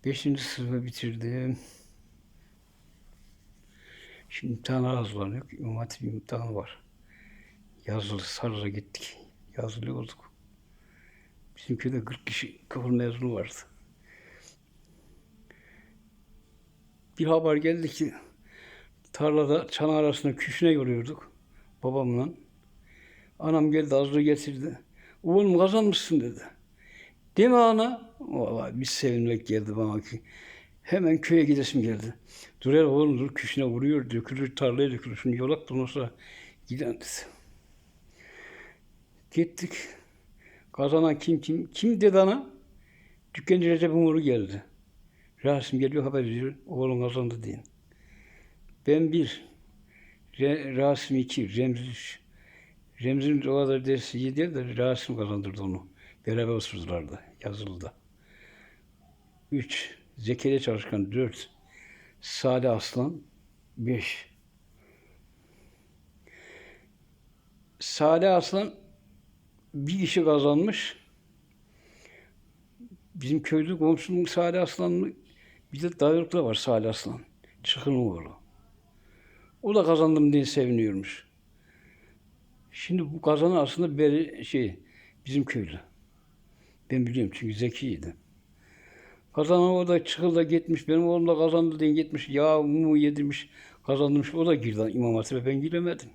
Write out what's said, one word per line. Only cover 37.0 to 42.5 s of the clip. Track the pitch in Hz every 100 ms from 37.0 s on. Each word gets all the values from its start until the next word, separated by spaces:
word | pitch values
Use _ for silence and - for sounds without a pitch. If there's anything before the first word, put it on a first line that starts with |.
| - - - - - - _ _ _ _ _ _ - - - - - _ _ _ _ _ _
Gittik. | - 170 - 175 - - - _ _ _ - - - _
"Kazanan | - 139 160 160 151
kim, | - 160
kim?" | 151 165 170
"Kim?" | - 214 220
dedi | 202 190
ana. | 190 247 269